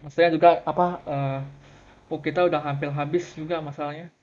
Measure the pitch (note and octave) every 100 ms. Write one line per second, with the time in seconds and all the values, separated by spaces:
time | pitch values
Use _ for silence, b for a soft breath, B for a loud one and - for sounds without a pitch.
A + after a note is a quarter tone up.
0 | D3 C#3 E3+ D#3+ E3+ G3+ - D3+ F3+ F3+
1 | - C#3+ C#3 C3+ C#3 - B B B B
2 | _ D#3 D3+ D3 F3+ D3+ D3 C#3 D3 C#3+
3 | D3 E3+ F3 - D#3 E3+ D3+ C#3+ D3 D3
4 | F3 _